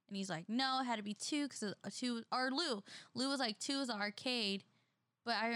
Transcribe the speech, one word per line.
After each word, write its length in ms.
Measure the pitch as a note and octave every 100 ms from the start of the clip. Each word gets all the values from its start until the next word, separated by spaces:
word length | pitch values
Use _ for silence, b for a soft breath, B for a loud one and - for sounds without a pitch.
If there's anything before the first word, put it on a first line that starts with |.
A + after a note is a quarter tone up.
| -
And 80 | G3
he's 120 | F#3+
like, 180 | D#3+ F3
"No, 320 | A#3 C4+ C4
it 40 |
had 120 | B3+ A3
to 60 |
be 120 | G#3
two 340 | G#3 - D4 C#4+
'cause 140 | -
a 280 | G#3 - -
two," 320 | - B3 A#3 A3+
or 200 | B3 C4
Lou. 320 | C4+ E4+ G#3 - B B
Lou 140 | A#3 C4+
was 120 | C#4
like, 180 | B3 G#3+
"Two 220 | - C#4
is 80 | C4
an 120 | G#3
arcade." 600 | G#3 - C4 B3 G#3 G3 - b b b b _
But 120 | A#3 G#3+
I 120 | A3+